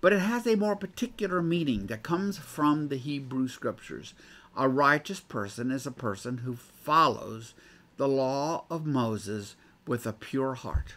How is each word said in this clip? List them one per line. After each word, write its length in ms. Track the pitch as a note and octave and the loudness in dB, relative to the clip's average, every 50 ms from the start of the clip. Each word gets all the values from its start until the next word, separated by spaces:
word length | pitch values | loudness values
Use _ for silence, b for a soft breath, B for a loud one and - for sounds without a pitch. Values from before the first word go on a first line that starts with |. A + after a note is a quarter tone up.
But 120 | - F3+ | 6 6
it 80 | G#3 G3 | 6 6
has 260 | F3+ G#3 A#3+ A#3+ A3+ | 4 2 0 0 2
a 100 | A#3+ A3 | 4 4
more 200 | G#3 G#3 G#3+ G3+ | 4 4 2 0
particular 640 | G3+ G3 F#3+ - - B3 A#3+ - - G#3 F#3 F3+ F3+ | 0 -4 -10 -6 -6 -6 -6 -4 -4 -4 0 0 0
meaning 440 | E3+ E3 E3+ F3 E3 C#3+ A#2+ G2+ G2 | 2 2 2 2 2 2 0 0 -2
that 160 | F#2+ A2+ A2 | -4 -8 -8
comes 360 | - - E3 F3+ G3 G3+ F#3+ - | -4 -2 -2 0 0 -2 -2 -6
from 500 | D3 - - - D3+ D3 D3 D#3 D3+ C#3+ | -10 -12 -2 2 4 4 4 2 0 -2
the 80 | C#3+ | -4
Hebrew 520 | C3 B2 D3 D3 C#3+ C#3 B2+ C3 C3 C3 B2+ | -4 -4 -4 -6 -6 -6 -4 -2 0 0 -2
Scriptures. 640 | B2 - - A#2+ G2+ - - - - A#1 - - - B B B B B B B B | -2 -4 -4 -4 -4 -4 -10 -12 -12 -12 -12 -14 -20 B B B B B B B B
A 120 | - C3+ C3+ | 0 2 2
righteous 520 | C3 C3+ C#3+ C#3 D3 D3 D3 - G3 F#3+ | 4 6 6 6 6 4 2 -4 -10 -10
person 500 | - _ - A#2+ G2+ G2+ G2 - A#2+ B2+ | -10 _ -6 -6 -6 -4 -6 -6 -4 -2
is 160 | C3 C#3 B2 | -2 -4 -6
a 60 | C#3 | -8
person 460 | B2 - - A2+ G2 G2 - A#2+ B2+ B2 | -10 -4 -4 -4 -4 -4 -4 -6 -6 -6
who 180 | A#2+ B2+ B2 | -6 -6 -8
follows 960 | A#2+ - - - - - - D3+ D#3+ D#3+ C#3+ A2 G#2+ - G2+ A2 A2+ A2+ A2 - B B B B B B B _ - | -8 -12 -20 -20 -12 -2 4 6 6 6 6 4 0 -6 -10 -10 -10 -12 -14 -20 B B B B B B B _ 0
the 100 | C#3 C#3 | 2 2
law 560 | C3+ C3+ C3 C3 C3+ C#3 C#3+ D#3 E3 - - _ | 4 2 2 2 0 0 0 -2 -2 -4 -4 _
of 160 | E3 E3 D#3 | -6 -4 -2
Moses 680 | D3+ C#3+ C3 A#2+ A2+ A2 G2+ F#2 G2 G#2+ G#2+ G2+ G2 - b b b b b _ | 0 2 2 2 2 0 -2 -4 -4 -6 -6 -6 -10 -16 b b b b b _
with 200 | - B2 A#2 - | -4 -4 -2 -2
a 60 | A2+ G#2+ | -6 -8
pure 400 | - - - - C3+ C3+ C3+ C3 | -8 -10 -4 -2 -2 -2 -2 -4
heart. 400 | B2 - G#2+ D#2 - - - - | -6 -8 -2 -2 -2 -2 -2 -10